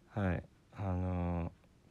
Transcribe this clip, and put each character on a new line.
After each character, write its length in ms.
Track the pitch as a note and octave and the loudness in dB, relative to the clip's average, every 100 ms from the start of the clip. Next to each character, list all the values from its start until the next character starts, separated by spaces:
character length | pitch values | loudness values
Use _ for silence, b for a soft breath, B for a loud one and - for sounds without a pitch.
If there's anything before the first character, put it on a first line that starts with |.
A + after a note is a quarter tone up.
| - | -8
は 180 | - F#2+ | 0 2
い。 100 | E2+ - - - - | 0 -4 -16 -18 -6
あ 40 | G2+ | -2
の、 580 | F2+ F#2 F2+ F2 F2 E2 - - - - | 0 0 0 0 0 -2 -6 -18 -20 -20